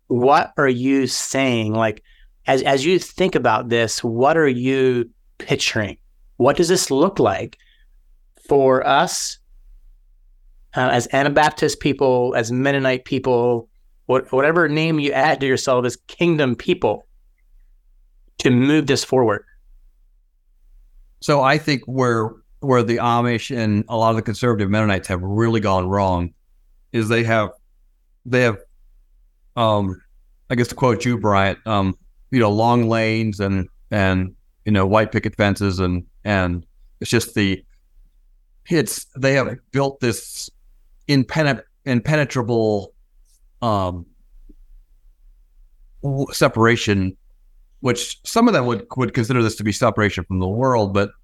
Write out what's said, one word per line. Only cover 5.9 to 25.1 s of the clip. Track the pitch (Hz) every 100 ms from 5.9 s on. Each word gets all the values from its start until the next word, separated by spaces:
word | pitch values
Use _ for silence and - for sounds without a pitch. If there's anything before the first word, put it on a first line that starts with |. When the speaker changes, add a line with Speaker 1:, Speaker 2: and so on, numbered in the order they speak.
| 82 _ _ - -
Speaker 1:
What | 123 143
does | 170
this | 185 -
look | 135 185 190
like | 117 92 - - _ _ _ _ _ _ _ _ -
for | 143 131 127
us, | 143 139 170 - - - _ - - - - - _ _ _ _ - - _ -
uh, | 127
as | 123 -
Anabaptist | 135 143 143 151 - 151 -
people, | 151 135 135 123 123 127
as | 113
Mennonite | 123 139 139 131 127
people, | - 135 131 120 123 117 - _ _ _ -
what, | 127 -
whatever | 131 143 165 160
name | 151 160 156
you | 143
add | 135 151 135
to | 135
yourself | 127 - 127
as | 123 - -
kingdom | - 175 156 135 117
people, | - 175 117 104 - _ _ _ _ - - _ _ _ _ _ _ -
to | 135
move | 123 135 156 143
this | 127
forward? | - 131 117 101 - - _ - - _ _ _ _ _ _ _ _ - - - - _
Speaker 2:
So | - 143
I | 131 151
think | 151 135 -
where, | 131 123 113 110 - _ -
where | 139 123
the | 117 117
Amish | 120 120 120 117 - 127
and | 110 104 110
a | 117
lot | 113
of | 110
the |
conservative | 110 101 123 107 98
Mennonites | 107 107 95
have | -